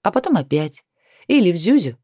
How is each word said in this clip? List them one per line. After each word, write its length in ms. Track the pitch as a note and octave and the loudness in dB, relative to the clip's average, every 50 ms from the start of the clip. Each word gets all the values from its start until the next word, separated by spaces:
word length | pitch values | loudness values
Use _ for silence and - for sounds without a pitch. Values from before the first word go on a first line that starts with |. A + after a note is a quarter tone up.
А 80 | - G3+ | -6 -2
потом 260 | - - - F#4 D4 | -2 -2 -2 -2 -2
опять. 480 | F3 C3+ C#3 C#3+ D3+ D#3 D3+ - - _ _ _ _ _ _ _ _ _ - | -2 -2 -2 -4 -4 -4 -6 -10 -18 _ _ _ _ _ _ _ _ _ 0
Или 220 | C#4+ C#4+ G#3+ F3 | 2 2 2 2
в 60 | E3+ | 0
зюзю, 420 | E3+ D#3+ G#3+ C#4 C#4 F3 B2+ A#2 _ | 0 0 2 2 2 0 -2 -10 _